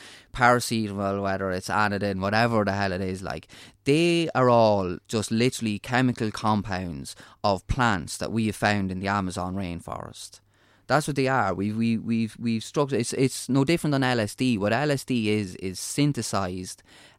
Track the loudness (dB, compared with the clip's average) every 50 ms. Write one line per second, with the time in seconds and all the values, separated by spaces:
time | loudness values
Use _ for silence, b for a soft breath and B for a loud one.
0 | B B B B B B B 4 6 6 6 6 2 0 -2 -2 -2 -2 -4 -2
1 | -2 -2 -2 -2 -2 -2 -2 -2 -2 -2 -2 -4 -4 -2 0 2 2 2 0 0
2 | -2 -2 -2 -2 -2 0 2 4 4 4 4 2 2 2 0 0 0 -2 -2 -2
3 | -4 -4 -6 -6 -8 -8 -8 -10 -12 -16 B B B B B B 0 2 4 4
4 | 4 4 2 2 0 0 0 2 4 6 6 6 6 6 4 4 0 -2 -4 -6
5 | _ -4 -2 -2 -2 0 0 2 2 2 0 -2 -4 -4 -4 -4 -4 -2 0 2
6 | 2 2 2 0 -2 -4 -4 -2 0 0 0 0 0 -2 -4 -6 -6 -6 -8 -10
7 | -10 -12 -16 B B B B B B 0 0 0 0 -2 0 2 2 2 2 0
8 | -2 -6 -8 -6 -6 -4 -2 0 0 0 0 0 2 2 2 2 0 -2 -4 -4
9 | -2 -2 -2 -2 -2 -4 -4 -4 -6 -4 -4 -6 -6 -6 -8 -10 -10 -10 -10 -10
10 | -12 -14 -16 -16 -18 -18 -20 -20 _ b b b b b b b b b 0 0
11 | 0 0 0 0 2 2 2 2 2 0 0 0 -2 -2 0 0 0 0 0 0
12 | -2 -2 -2 -2 -2 -4 -6 -6 -4 -4 -4 -4 -4 -4 -2 -2 0 0 0 -2
13 | -2 -2 0 0 0 0 0 -4 -4 0 2 2 2 2 2 0 0 0 0 2
14 | 2 2 2 0 0 -2 -2 -2 0 0 2 2 2 0 0 2 0 0 -2 -2
15 | -2 -2 -2 0 0 2 0 0 0 -4 -8 -8 -8 -8 -8 -8 -8 -6 -2 0
16 | 2 2 0 -2 -4 -2 -2 -2 -2 -2 -6 -8 -10 -10 -12 -16 -20 B B B
17 | B B B